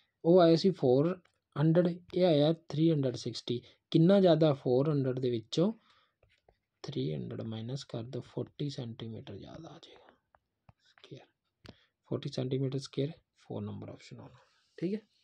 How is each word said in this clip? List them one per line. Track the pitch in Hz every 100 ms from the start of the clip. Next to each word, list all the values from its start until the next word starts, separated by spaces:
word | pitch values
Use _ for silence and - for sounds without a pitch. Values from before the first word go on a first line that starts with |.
| _ _
ਉਹ | 165 185
ਆਇਆ | 165 165
ਸੀ | 196
ਫੋਰ | - 135 127 160 185 _ _ _ 139
ਹੰਡਰਡ, | 156 165 180 170 -
ਇਹ | 175 180
ਆਇਆ | 151 147 165 -
ਥ੍ਰੀ | 143 165
ਹੰਡਰਡ | 151 135 120
ਸਿਕਸਟੀ। | 123 113 - 120 - _ _
ਕਿੰਨਾ | 160 165 202
ਜ਼ਿਆਦਾ? | 185 156 160
ਫੋਰ | 139 139 123 143
ਹੰਡਰਡ | 143 131 127
ਦੇ | 127
ਵਿੱਚੋਂ | 120 - - 190 220 _ _ _ _ _ _ _ _ _ _
ਥ੍ਰੀ | - 135 135
ਹੰਡਰਡ | 151 120 117
ਮਾਈਨਸ | 113 110 113 135
ਕਰ | - 123
ਦਿਓ, | 117 131
ਫੋਰਟੀ | - - 123 - 147
ਸੈਂਟੀਮੀਟਰ | 135 120 113 113 110 - 98
ਜ਼ਿਆਦਾ | - 117 160
ਆ | -
ਜਾਏਗਾ | - - _ _ _ _ _ _ _ _ _
ਸਕੁਏਅਰ, | _ - 131 - _ _ _ - - _ _ -
ਫੋਰਟੀ | 127 143
ਸੈਂਟੀਮੀਟਰ | 135 127 131 135 135
ਸਕੁਏਅਰ, | 135 - 143 - _ _
ਫੋਰ | - 113
ਨੰਬਰ | 104 101 104
ਆਪਸ਼ਨ | 110 - 123
ਹੋਣਾ। | - - _ _ _ -
ਠੀਕ | 175
ਹੈ, | 208 - _